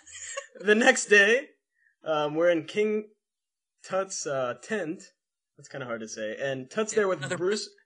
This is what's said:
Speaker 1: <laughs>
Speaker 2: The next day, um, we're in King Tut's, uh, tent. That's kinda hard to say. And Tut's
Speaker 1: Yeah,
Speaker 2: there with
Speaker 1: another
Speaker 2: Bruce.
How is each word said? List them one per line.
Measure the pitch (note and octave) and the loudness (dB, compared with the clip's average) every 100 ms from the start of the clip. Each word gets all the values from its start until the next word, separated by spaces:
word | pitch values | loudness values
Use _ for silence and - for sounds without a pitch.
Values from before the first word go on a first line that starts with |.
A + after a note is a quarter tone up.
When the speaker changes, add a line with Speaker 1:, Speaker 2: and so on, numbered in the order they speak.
Speaker 1:
<laughs> | - - - - - - | -8 -18 -14 -12 -14 -6
Speaker 2:
The | F#3+ | 2
next | G#3+ B3 - - | 4 6 4 6
day, | G3+ G3+ A#3+ D4 _ _ _ _ _ | 6 8 4 0 _ _ _ _ _
um, | - D#3 D3+ | -4 -2 0
we're | D3+ F3 | 2 4
in | E3+ | 2
King | D3 G3+ G#3+ G#3+ G#3+ _ _ _ _ _ _ _ | 0 -2 0 0 -6 _ _ _ _ _ _ _
Tut's, | - F#3+ F#3+ - E3 | -6 -4 -4 -6 -6
uh, | C#3 B2+ A#2+ | -2 -2 -4
tent. | - A3 D#3+ F#3 - _ _ _ _ _ | -6 -6 -4 -8 -12 _ _ _ _ _
That's | C#3 | -16
kinda | C#3 B2+ | -12 -8
hard | A2+ | -8
to | A2 | -8
say. | - G#2+ G#2+ | -8 -8 -4
And | C#3 C3+ B2+ | -4 -4 -6
Tut's | - A3 | -6 -2
Speaker 1:
Yeah, | A3 | 0
Speaker 2:
there | G3+ | 0
with | F3+ | 0
Speaker 1:
another | C#3 F3 | -4 -2
Speaker 2:
Bruce. | F3+ G#3+ - _ | 0 -2 -4 _